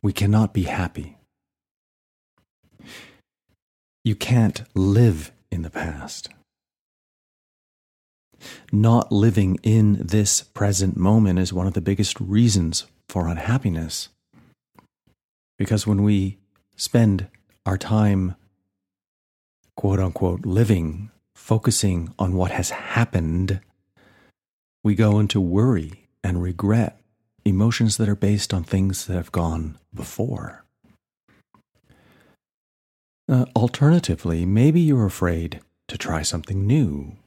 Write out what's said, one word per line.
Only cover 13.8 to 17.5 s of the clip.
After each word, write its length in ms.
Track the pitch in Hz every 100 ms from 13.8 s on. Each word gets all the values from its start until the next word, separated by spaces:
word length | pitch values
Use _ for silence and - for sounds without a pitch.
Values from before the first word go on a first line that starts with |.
| 80 - - _ _ _ _ _ _ _ _ _ _ _ _ _ _ _
Because 300 | 98 107 107
when 160 | 101
we 340 | 104 101 95 98 _ _ _ _
spend 500 | - 120 113 95 92 _ _